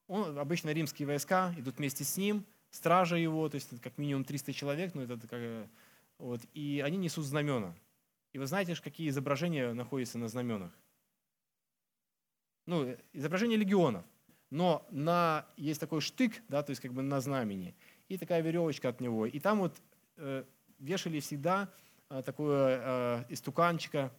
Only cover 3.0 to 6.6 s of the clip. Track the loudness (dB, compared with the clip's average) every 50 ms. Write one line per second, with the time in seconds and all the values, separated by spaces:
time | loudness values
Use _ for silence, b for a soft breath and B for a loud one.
3 | 6 4 4 2 2 2 2 0 0 -2 -2 -4 -8 -8 -12 -12 -12 -12 -6 -4
4 | -2 0 0 0 0 -2 -4 -6 -4 -4 -6 -4 -2 -2 -2 -2 -2 -4 -4 -6
5 | -6 -6 -6 -8 -8 -8 -8 -6 -6 -6 -6 -8 -10 -12 B B B B B B
6 | B B B _ -8 -6 -6 -6 -8 -10 _ -6